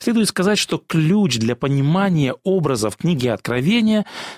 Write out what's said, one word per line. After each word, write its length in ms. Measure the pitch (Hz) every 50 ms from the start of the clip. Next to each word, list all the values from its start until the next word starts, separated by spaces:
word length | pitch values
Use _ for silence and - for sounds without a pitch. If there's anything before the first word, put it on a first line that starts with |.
Следует 280 | - 240 226 233 214 -
сказать, 300 | - - 180 202 214 202
что 200 | - - 180 143
ключ 600 | - - - 160 156 156 196 214 202 160 120 113
для 160 | 110 113 123
понимания 800 | - - 135 139 139 135 143 165 190 202 196 175 156 143 127 - - -
образа 480 | 190 190 190 151 147 135 107 107 107
в 60 | -
книге 360 | - - 165 180 135 120 123 110
Откровения 720 | - - - 120 127 131 170 226 240 220 220 214 214 202 - - - - - -